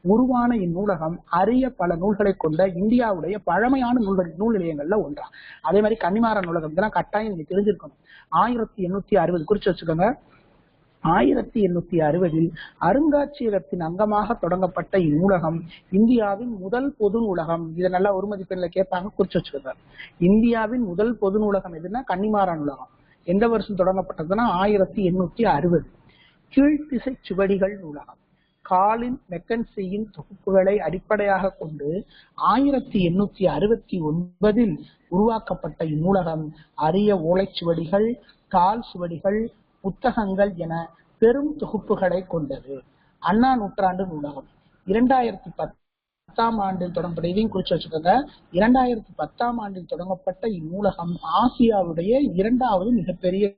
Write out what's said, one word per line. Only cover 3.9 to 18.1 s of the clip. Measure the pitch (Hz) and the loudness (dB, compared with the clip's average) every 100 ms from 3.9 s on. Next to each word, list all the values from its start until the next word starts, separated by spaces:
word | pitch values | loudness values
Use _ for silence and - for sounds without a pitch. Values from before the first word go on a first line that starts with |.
| 247 | 0
நூல்கள், | 202 196 175 160 | 0 0 -2 -2
நூல் | 220 220 | 0 0
நிலையங்கள்ல | 170 151 147 214 | -2 -4 -2 -2
ஒன்றா. | 143 143 - - - - | -2 -8 -12 -18 -20 -8
அதே | 156 190 | 2 2
மாதிரி | 208 220 | 4 0
கன்னிமாரா | 175 202 233 208 | 0 2 2 0
நூலகம், | 175 165 156 | -2 -4 -2
இதெல்லாம் | 160 214 185 | -2 0 0
கட்டாயம் | 165 202 220 | -2 -2 -4
நீங்க | 180 147 | -6 -2
தெரிஞ்சிருக்கணும். | 185 208 185 - _ _ - _ | 0 2 0 -6 _ _ -20 _
ஆயிரத்தி | 165 214 247 220 - | 2 2 0 -4 -4
எண்ணூத்தி | 175 196 - 196 | -4 -4 2 2
அறுபது, | 160 175 | 4 0
குறிச்சு | 156 202 - | 0 0 0
வச்சுக்கோங்க. | 165 165 160 196 285 _ _ _ _ _ _ _ _ | -2 -2 0 0 0 _ _ _ _ _ _ _ _
ஆயிரத்தி | - 180 269 262 220 240 | 0 4 4 2 -2 0
எண்ணூத்தி | 196 175 170 170 | 2 0 0 0
அறுபதில் | 151 165 185 160 165 160 - _ | 2 2 2 2 0 -2 -18 _
அருங்காட்சியகத்தின் | - 247 320 285 285 - 233 196 190 180 | 0 2 4 2 0 -4 -2 -2 -4 -6
அங்கமாக | 165 180 214 208 208 233 | -6 -2 0 0 0 -2
தொடங்கப்பட்ட | 170 196 185 180 175 196 | -2 0 -2 -2 -2 0
இந்நூலகம் | 165 147 190 185 156 165 - - _ | 2 2 4 2 0 -4 -8 -18 _
இந்தியாவின் | 185 226 247 202 196 247 214 | 2 4 4 2 -2 -6 -8
முதல் | 185 233 277 - | -4 -4 -4 0
பொது | 208 220 | 0 0
நூலகம். | 226 175 160 165 165 160 | 0 -2 -2 -4 -4 -2
இதை | 185 | 0
நல்லா | 185 202 | 2 2